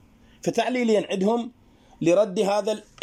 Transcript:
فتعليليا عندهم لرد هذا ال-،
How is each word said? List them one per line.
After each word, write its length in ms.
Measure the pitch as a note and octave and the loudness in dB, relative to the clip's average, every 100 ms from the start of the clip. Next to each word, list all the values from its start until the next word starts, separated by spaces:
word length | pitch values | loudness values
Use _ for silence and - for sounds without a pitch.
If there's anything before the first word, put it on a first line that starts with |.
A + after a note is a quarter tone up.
| _ _ _ - | _ _ _ -8
فتعليليا 680 | - A3+ A3 B3 A#3+ G#3 - | -4 -2 -2 -2 2 2 0
عندهم 400 | G3 F#3+ A#3+ A#3 _ _ _ _ - | -2 0 0 -4 _ _ _ _ -4
لرد 380 | D#3 F3 G#3 F#3 | 2 4 2 0
هذا 320 | G3 G#3 G3+ | 0 0 -2
ال-، 120 | G#3+ - - | -6 -10 -8